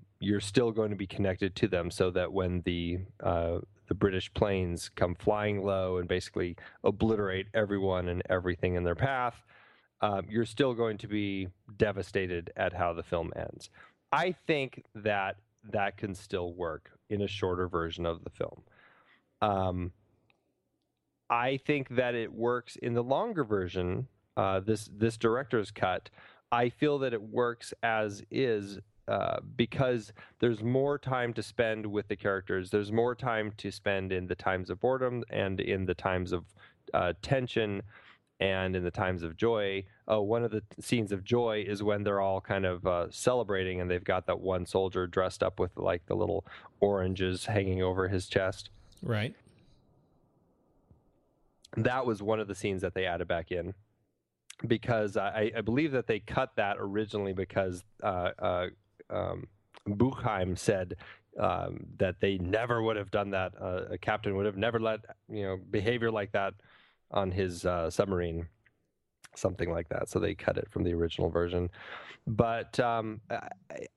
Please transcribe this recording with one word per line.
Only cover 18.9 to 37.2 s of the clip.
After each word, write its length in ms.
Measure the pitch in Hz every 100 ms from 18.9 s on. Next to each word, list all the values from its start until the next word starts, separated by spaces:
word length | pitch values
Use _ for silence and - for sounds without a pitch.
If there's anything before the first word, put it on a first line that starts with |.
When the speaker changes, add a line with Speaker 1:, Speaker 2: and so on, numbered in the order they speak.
| - _ _ _ -
Speaker 1:
Um, 500 | 107 98 92 90 90 - _ _ _ _ _ _ _ _ _ _ _ _ -
I 280 | 120 127 139 -
think 240 | 147 131 123
that 180 | 123
it 180 | 120 107
works 420 | 107 117 123 - -
in 180 | 123
the 100 | 117
longer 400 | 120 143 233 190
version, 640 | 110 104 90 95 90 104 131 _ _ -
uh, 240 | 98 95
this, 300 | 101 107 -
this 240 | 101 113 113
director's 540 | 113 117 139 120 98
cut. 380 | - 92 90 - - - - -
I 180 | 120 123
feel 300 | - 151 143
that 140 | 131
it 80 | 117
works 520 | 107 113 120 117 - -
as 420 | 117 110 107 101 -
is, 500 | - 131 107 98 101 - _ -
uh, 320 | 101 92 - 101 120
because 560 | 117 - 131 120 107 - - -
there's 220 | 123 107
more 360 | 113 131 143 143
time 360 | 131 127 120
to 100 | 113
spend 420 | 104 - 113 110 107
with 220 | 104 98
the 80 | 104
characters. 540 | 104 98 95 95 90
There's 220 | 104 104
more 240 | 110 120 120
time 380 | 127 110 107 107
to 140 | 104
spend 400 | - 104 98 95
in 160 | 92 90
the 80 | 90
times 340 | - 92 90
of 100 | 92
boredom 440 | 123 131 127 123 110
and 300 | 104 98 95
in 260 | - 98 92
the 80 |
times 380 | 90 95 92 90
of, 140 | 87 85 - - _ -
uh, 200 | - 90 85